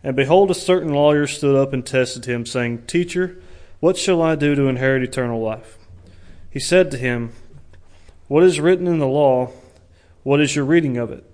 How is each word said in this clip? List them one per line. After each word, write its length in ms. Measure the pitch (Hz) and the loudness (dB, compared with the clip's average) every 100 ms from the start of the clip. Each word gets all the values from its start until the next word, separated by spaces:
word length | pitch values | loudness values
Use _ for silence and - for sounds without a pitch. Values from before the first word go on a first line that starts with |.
And 120 | 143 131 | -4 -2
behold, 340 | 135 180 196 | 2 4 4
a 20 | |
certain 380 | 180 - 180 160 | 0 0 0 0
lawyer 340 | 143 147 151 147 | 2 4 2 0
stood 300 | - 143 139 | -2 0 2
up 160 | 139 | 2
and 140 | 135 120 | -4 -4
tested 400 | 131 123 - 120 | -2 -2 -4 -6
him, 200 | 120 117 | -6 -4
saying, 380 | 127 120 117 - | -4 -4 -6 -4
'Teacher, 560 | 170 175 180 180 - - - - - | -4 -2 -4 -6 -8 -20 -20 -20 -2
what 160 | 160 185 | -2 0
shall 260 | - 175 | 0 2
I 140 | 165 156 | 2 0
do 200 | 147 143 | 0 2
to 120 | 135 | 0
inherit 360 | 127 131 135 | 0 0 0
eternal 360 | 127 131 123 117 | -2 -4 -4 -4
life?' 380 | 113 110 - - - - - - - - - | -6 -8 -14 -20 -20 -20 -20 -20 -20 -20 -12
He 100 | 143 | -10
said 320 | - 180 180 | 2 4 2
to 60 | 135 | 0
him, 340 | 127 120 117 117 - 143 - - - - - - - | -4 -4 -6 -12 -20 -20 -20 -20 -20 -20 -20 -20 -2
'What 160 | 143 | 4
is 160 | 185 151 | 4 4
written 280 | 151 185 180 | 2 2 0
in 120 | 170 | 0
the 80 | 139 | 0
law? 440 | 139 143 127 123 - - _ _ _ _ _ | 2 2 2 -2 -8 -20 _ _ _ _ _
What 160 | 131 139 | 0 2
is 160 | 147 147 | 2 0
your 100 | 139 | 2
reading 320 | 170 151 120 | 2 2 -4
of 120 | 117 | -6
it?' 140 | - _ | -8 _